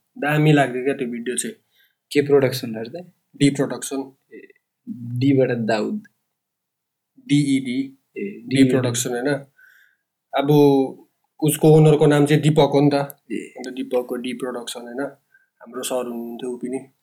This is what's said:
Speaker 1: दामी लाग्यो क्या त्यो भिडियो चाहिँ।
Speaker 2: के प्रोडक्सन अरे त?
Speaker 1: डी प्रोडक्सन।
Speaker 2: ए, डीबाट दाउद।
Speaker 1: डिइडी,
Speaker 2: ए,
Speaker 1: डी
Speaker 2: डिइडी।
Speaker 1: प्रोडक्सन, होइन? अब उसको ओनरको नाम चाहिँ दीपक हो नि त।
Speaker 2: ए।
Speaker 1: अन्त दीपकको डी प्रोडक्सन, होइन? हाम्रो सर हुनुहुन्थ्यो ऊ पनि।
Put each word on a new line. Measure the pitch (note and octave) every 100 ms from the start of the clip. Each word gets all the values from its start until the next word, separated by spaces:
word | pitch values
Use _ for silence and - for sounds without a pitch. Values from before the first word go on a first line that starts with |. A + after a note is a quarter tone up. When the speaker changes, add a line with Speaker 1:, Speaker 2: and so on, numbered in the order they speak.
| _ B2
Speaker 1:
दामी | C#3+ D3+ D3+
लाग्यो | D3 C3 B2
क्या | C3
त्यो | C#3 B2
भिडियो | A#2+ A#2 A2+
चाहिँ। | A#2 - _ _ _ _ _
Speaker 2:
के | D3
प्रोडक्सन | C#3+ C#3+ C3 - A#2
अरे | A2 A2+ E3+
त? | F3+ _ _ -
Speaker 1:
डी | C#3+
प्रोडक्सन। | C3+ B2+ A#2+ - C3+ C3+ _ _
Speaker 2:
ए, | A2 - _ _ _ -
डीबाट | A#2+ A#2+ B2 C3+ C3 B2
दाउद। | A#2 A2 A2 G#2+ G#2+ - _ _ _ _ _ _ _ _ _ _ _ B2
Speaker 1:
डिइडी, | D3 C#3 C3+ B2+ B2+ C#3 - _ -
Speaker 2:
ए, |
Speaker 1:
डी | G2+ A2 A#2+ C3
Speaker 2:
डिइडी। | C3
Speaker 1:
प्रोडक्सन, | C3 A#2+ A#2 B2+
होइन? | A#2+ C3+ C#3 - _ _ _ _ _ _ _ _ C3+
अब | C#3 D3 C#3+ C#3 C3 - _ _ _ _
उसको | D3+ D3+ D#3+
ओनरको | D#3 D#3 D3+ D#3
नाम | D3 C#3+
चाहिँ | D3+
दीपक | D3+ D#3 C#3
हो | C#3
नि | D3
त। | C#3 C#3+ - _
Speaker 2:
ए। | -
Speaker 1:
अन्त | - - B2+ B2+
दीपकको | - B2+ B2 B2
डी | B2
प्रोडक्सन, | B2 B2+ A#2+ A#2 B2
होइन? | A#2+ A#2+ C#3+ - _ _ _ _
हाम्रो | A#2+ B2
सर | B2+
हुनुहुन्थ्यो | B2+ A#2+ A#2 A#2 A#2 B2+
ऊ | B2
पनि। | B2 C3 C3 _